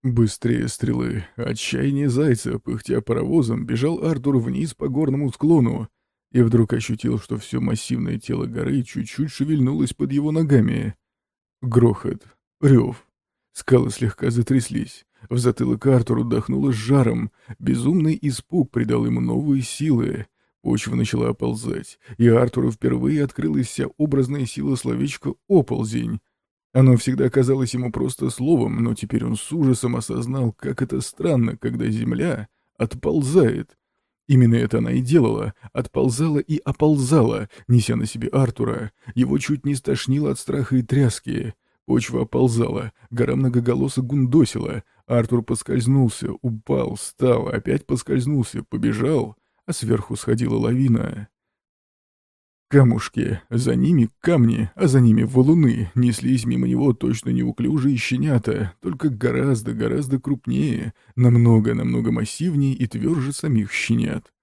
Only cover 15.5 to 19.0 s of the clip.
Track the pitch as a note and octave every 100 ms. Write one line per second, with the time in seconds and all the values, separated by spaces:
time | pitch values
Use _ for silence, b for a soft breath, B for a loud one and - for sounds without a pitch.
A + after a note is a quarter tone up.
15.5 | - B2 A#2 C3+ B2+ A2+ A#2 A#2+ A#2 -
16.5 | C3 C#3 A2+ A2 C#3 A#2 A#2 A2 B B
17.5 | G#2 B2+ B2+ B2+ F3+ D#3 D#3 D3 A#2+ -
18.5 | F3+ B2+ A#2+ A2+ A#2+